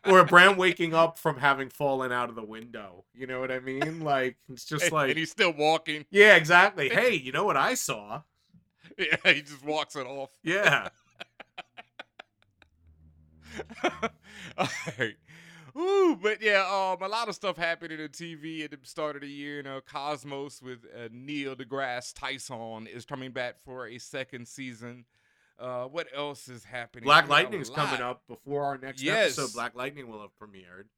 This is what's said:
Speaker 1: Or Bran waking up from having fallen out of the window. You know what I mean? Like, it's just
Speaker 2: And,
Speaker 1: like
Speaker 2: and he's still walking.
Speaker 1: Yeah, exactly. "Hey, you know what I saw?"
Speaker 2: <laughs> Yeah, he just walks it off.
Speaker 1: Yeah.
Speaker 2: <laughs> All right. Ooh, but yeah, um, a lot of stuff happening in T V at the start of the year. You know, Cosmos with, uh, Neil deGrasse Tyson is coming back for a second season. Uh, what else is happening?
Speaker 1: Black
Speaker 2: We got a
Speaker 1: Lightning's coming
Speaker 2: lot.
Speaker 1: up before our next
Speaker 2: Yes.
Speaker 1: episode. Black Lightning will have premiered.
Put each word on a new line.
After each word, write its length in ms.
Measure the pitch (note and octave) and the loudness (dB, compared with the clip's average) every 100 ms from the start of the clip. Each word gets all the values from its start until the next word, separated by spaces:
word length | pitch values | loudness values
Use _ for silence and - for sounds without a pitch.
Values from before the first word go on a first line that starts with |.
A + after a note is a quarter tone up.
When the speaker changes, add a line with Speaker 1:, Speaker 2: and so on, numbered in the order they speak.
Speaker 1:
Or 180 | G3 F#3 | 10 8
Bran 320 | F3 F3 F#3+ | 10 10 10
waking 380 | F#3+ F#3 F3 E3+ | 8 2 2 0
up 260 | D#3+ E3 - | 4 2 2
from 180 | E3 C3 | -4 2
having 300 | C#3+ C3+ C3 | 2 2 -4
fallen 460 | - C#3+ C3+ B2+ | -4 -2 0 -2
out 160 | B2 A#2+ | -2 -4
of 60 | |
the 80 | A2+ | -8
window. 600 | G#2+ A2 A#2 A2+ G2+ F2+ _ | -14 -14 -14 -16 -16 -20 _
You 140 | A#2 C3 | -16 -10
know 140 | B2+ | -8
what 100 | C3 | -6
I 80 | B2+ | -6
mean? 400 | C3 C3+ D3+ E3 | -6 -4 -6 -4
Like, 380 | D#3 C3+ B2+ - - | -2 0 0 -6 -20
it's 140 | B2+ | -16
just 220 | - D3+ | -8 -2
Speaker 2:
And, 80 | F3 | 0
Speaker 1:
like 160 | D#3 C3+ | 2 0
Speaker 2:
and 100 | D3+ | 0
he's 120 | D#3+ | -4
still 200 | - F#3 | 0 0
walking. 540 | D3 D3+ D#3+ - D3+ C#3+ | 2 2 2 -2 -10 0
Speaker 1:
Yeah, 280 | G3 G#3+ F3+ | 8 10 10
exactly. 500 | D#3 F3 G3+ F#3+ C3+ | 8 6 6 2 0
"Hey, 260 | - B3 | 2 2
you 180 | F3 B2+ | 0 -2
know 100 | C#3 | 0
what 140 | G3+ C#3+ | 2 2
I 160 | E3 | 0
saw?" 480 | - - A2+ G#2 B2 _ _ _ _ | -2 -4 -8 -8 -14 _ _ _ _
Speaker 2:
<laughs> 340 | _ _ - - | _ _ -20 -6
Yeah, 360 | D#3+ D#3+ G3 | -2 2 4
he 80 | D3 | 2
just 240 | D3 C#3+ | 0 -12
walks 320 | C#3+ D3+ D3 D3 | -4 -4 -4 -8
it 100 | B2+ | -8
off. 240 | C#3 C3+ _ | -8 -12 _
Speaker 1:
Yeah. 440 | D#3 F#3+ F#3+ C3+ F#2 _ _ _ - _ - - - - - - - - - _ _ _ _ _ _ _ - _ _ _ - - - A#3 | -4 0 2 2 -2 _ _ _ -20 _ -20 -20 -18 -20 -20 -20 -20 -20 -20 _ _ _ _ _ _ _ -20 _ _ _ -16 -14 -14 -6
Speaker 2:
<laughs> 0 | - - A3+ _ - - F3 - | -6 -4 -8 _ -20 -18 -14 -4
All 120 | F3 - - A2+ | -4 -4 -10 -4
right. 180 | A2+ - _ - - - - C4+ | -4 -6 _ -20 -20 -20 -18 -6
Ooh, 380 | F#4 G4+ F4+ | 0 4 4
but 260 | G#3 G3+ G#3+ | 2 -2 0
yeah, 200 | G#3+ G3+ | 2 4
um, 420 | F#3 G3 F#3+ F3+ | 2 0 -2 -2
a 40 | F#3+ | -4
lot 200 | A3 A3+ | -4 -6
of 80 | |
stuff 220 | F3 G3+ E3 | -4 -6 -2
happening 420 | E3+ E3 E3 D#3 | -4 -4 -8 -10
in 100 | D#3 | -12
T 260 | C3 E3+ | -12 -14
V 280 | D#3+ D#3 D#3+ | -12 -12 -10
at 80 | D3+ | -10
the 60 | D3 | -12
start 320 | B2+ - D3+ | -14 -6 -6
of 80 | C#3+ | -6
the 40 | C#3+ | -12
year. 300 | C#3+ C#3+ D3 | -12 -10 -10
You 60 | |
know, 180 | C#3 C3+ | -10 -14
Cosmos 760 | - D3 C#3+ D3 C#3+ C#3 C#3+ - | -12 -8 -6 -8 -8 -10 -10 -14
with, 180 | B2+ B2 | -16 -16
uh, 240 | A#2 A#2 A#2 | -18 -16 -16
Neil 440 | A#2+ C3+ D3 C#3 | -16 -10 -8 -8
deGrasse 580 | C3 B2 C#3 C3+ B2 - | -10 -8 -6 -6 -6 -10
Tyson 720 | - C3 C3+ - A#2+ A2+ A2+ A2 | -10 -8 -8 -10 -12 -12 -12 -14
is 160 | A#2 | -16
coming 260 | - C#3 C3 | -12 -12 -10
back 260 | B2+ B2 - | -8 -8 -10
for 240 | C#3 B2+ A#2 | -18 -14 -14
a 100 | B2 | -14
second 480 | - C#3 B2+ C3+ A#2 | -12 -10 -10 -12 -16
season. 580 | - C3 A2+ A#2+ B2 A#2+ _ _ _ _ _ | -14 -14 -12 -16 -16 _ _ _ _ _ _
Uh, 260 | B2+ B2 | -10 -8
what 220 | C3 D#3+ D3 | -8 -8 -8
else 340 | C#3 D3 C#3 - | -6 -8 -8 -16
is 140 | B2 | -18
happening? 400 | - B2 A#2 B2+ | -12 -12 -12 -4
Speaker 1:
Black 200 | B2 D#3 | 6 6
Speaker 2:
We 40 | D3 | 6
got 40 | |
a 100 | D3 | 2
Speaker 1:
Lightning's 260 | G3 G3+ A#2+ | 2 -4 -6
coming 280 | D3 D#3+ B2+ | -2 -2 -2
Speaker 2:
lot. 20 | |
Speaker 1:
up 260 | B2 A#2+ _ | -4 -8 _
before 360 | A2+ C#3 C#3+ | -18 -6 -4
our 140 | C#3+ C3+ | -4 -6
next 240 | C3 C3 | -12 -6
Speaker 2:
Yes. 360 | C#3 G#3+ F3+ C3 | -2 2 2 0
Speaker 1:
episode. 160 | C3 | -6
Black 220 | A#2 A#2 | -6 -8
Lightning 320 | B2 C3+ C#3+ B2 | -6 -10 -10 -16
will 140 | G#2+ | -16
have 80 | G2+ _ | -18 _
premiered. 460 | G#2+ G2 F2+ F#2 G#2 | -20 -20 -20 -20 -20